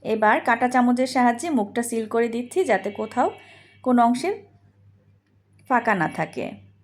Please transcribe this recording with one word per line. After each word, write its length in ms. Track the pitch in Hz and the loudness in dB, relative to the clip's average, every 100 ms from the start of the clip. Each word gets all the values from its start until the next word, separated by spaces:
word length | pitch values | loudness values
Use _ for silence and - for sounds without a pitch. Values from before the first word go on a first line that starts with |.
এবার 340 | - 220 214 233 | -4 0 2 2
কাঁটা 240 | 330 233 247 | 2 0 2
চামচের 380 | 254 247 247 262 | 2 2 2 0
সাহায্যে 340 | 262 247 233 339 285 | 2 2 2 -2 -2
মুখটা 240 | 208 240 | -2 -4
সিল 220 | 233 226 220 | -4 -4 -2
করে 140 | 233 233 | -2 0
দিচ্ছি 300 | 233 247 - | -2 -6 -4
যাতে 240 | 339 196 196 | 0 0 0
কোথাও 360 | 202 214 - 277 - - - - _ | -8 -8 -2 -2 -2 -20 -20 -20 _
কোনো 160 | - 247 233 | 0 4 4
অংশে 240 | 247 339 440 - _ _ _ _ _ _ _ _ _ _ _ _ | 2 -2 -6 -10 _ _ _ _ _ _ _ _ _ _ _ _
ফাঁকা 240 | 254 233 | 0 2
না 140 | 196 156 - | 0 0 -4
থাকে। 300 | 160 - - 104 - _ | -8 -6 -10 -10 -20 _